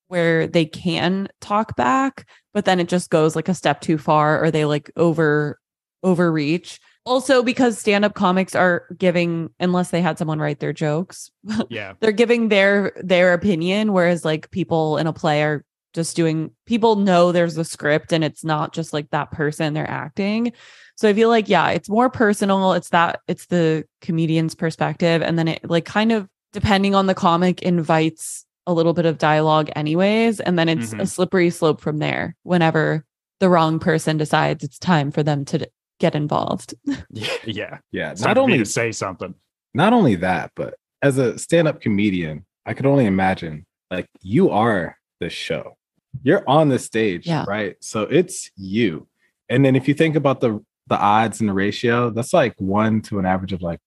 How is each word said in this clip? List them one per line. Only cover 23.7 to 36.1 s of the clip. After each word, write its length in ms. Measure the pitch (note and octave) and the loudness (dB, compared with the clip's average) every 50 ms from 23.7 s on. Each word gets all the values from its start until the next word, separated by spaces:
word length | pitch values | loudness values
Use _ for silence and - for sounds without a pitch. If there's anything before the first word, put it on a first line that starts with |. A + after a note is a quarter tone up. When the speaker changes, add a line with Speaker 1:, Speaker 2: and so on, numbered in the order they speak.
| D#3 D#3 - _ _ _ | 0 0 -4 _ _ _
Speaker 1:
comedian's 540 | - - E3 D#3+ E3 D#3 D#3+ E3 D#3+ D#3+ - | -8 -4 -2 0 0 0 0 0 0 -2 -4
perspective. 640 | - F3 D#3+ - - D#3 D3+ D3+ - F3+ E3+ E3 E3 | -4 -6 -4 -2 -2 -4 -4 -2 0 0 2 2 2
And 160 | - - E3 | 0 0 0
then 100 | E3 D#3+ | 0 0
it, 220 | E3 - - - - | -2 -2 -4 -4 -2
like, 160 | E3+ E3 E3 | -2 -2 -2
kind 260 | - - G#3 A3 A3+ | -2 -2 0 2 2
of, 160 | A3+ G#3+ F#3+ - _ _ _ _ - | 0 0 -2 -6 _ _ _ _ -8
depending 420 | G#3 - A3 G3+ F#3+ G3 G3+ G3 | -2 0 2 2 2 2 2 2
on 100 | G3 F#3+ | 2 2
the 80 | F#3+ F#3 | 2 0
comic, 460 | - G3+ F3+ E3 E3+ F3+ F3+ F3 - | 2 2 2 2 4 2 2 0 0
invites 840 | - F#3+ F3 E3+ D#3 D#3 E3 D#3+ D#3+ D#3+ D#3+ - - - - - - _ _ _ - | 0 0 0 0 2 2 2 2 2 0 -2 -6 -12 -14 -14 -16 -18 _ _ _ -6
a 80 | F3+ F3 | -4 0
little 200 | E3 E3 E3+ D#3+ | 0 2 2 2
bit 120 | F3 E3 | 2 0
of 120 | E3 D#3 - | 0 0 0
dialogue 500 | D#3+ D3+ D#3 D#3 D#3 D#3 D#3 D#3 D#3 - - | 2 2 2 4 4 4 4 2 2 0 -4
anyways. 640 | D#3 D3+ D3+ D#3 F3 F#3+ G3+ G#3+ A3+ A3+ A#3 G#3+ - | -4 -4 -2 0 0 2 2 2 2 2 0 0 -2
And 180 | - E3+ F3+ | -2 -2 0
then 120 | E3+ E3 E3 | 0 2 0
it's 200 | D#3+ B2+ A#2 G#2+ | 0 -2 -4 -6
Speaker 2:
Mm-hmm. 100 | G#2+ G#2+ | -6 -6
Speaker 1:
a 40 | - | -6
slippery 440 | F#3+ - - F#3 F3+ - F#3 F3 F3 | -4 -2 -2 -2 0 2 2 2 2
slope 300 | E3+ - E3+ D#3 D3 - | 0 0 0 0 0 0
from 160 | - D#3+ D3+ D3+ | -4 -6 -4 -4
there 360 | D3+ C#3+ C3 B1+ F2+ - E3+ _ - | -4 -4 -4 -4 -6 -8 -10 _ -4
whenever 640 | E3 F3+ F3 D#3+ D#3+ D#3+ D#3+ D3+ D3+ D3+ D#3 - _ _ _ _ _ _ - | 0 0 2 2 2 2 2 0 0 -2 -2 -6 _ _ _ _ _ _ 0
the 100 | F#3+ F#3 | 2 4
wrong 280 | F3+ E3 E3 D#3 D#3+ | 4 4 4 2 0
person 400 | D#3+ - F3+ D#3 D#3+ - D#3+ D#3 | 0 0 0 0 0 0 -2 -2
decides 460 | D3+ D3+ - - D#3 D3 D3 D3+ D#3+ - | -2 -2 0 0 2 2 0 -2 -4 -8
it's 160 | C#3 - - | -12 -12 -6
time 320 | - F#3+ F3+ D3+ C#3 C#3+ | 0 0 2 2 2 0
for 100 | - D3+ | -2 -2
them 220 | D3 D3+ D3 C#3+ C#3+ | -2 0 -2 -2 -4
to 140 | - - D3+ | -4 -6 -6
d-, 60 | B2+ - _ _ _ _ _ - | -6 -8 _ _ _ _ _ -2
get 160 | - E3 | -2 0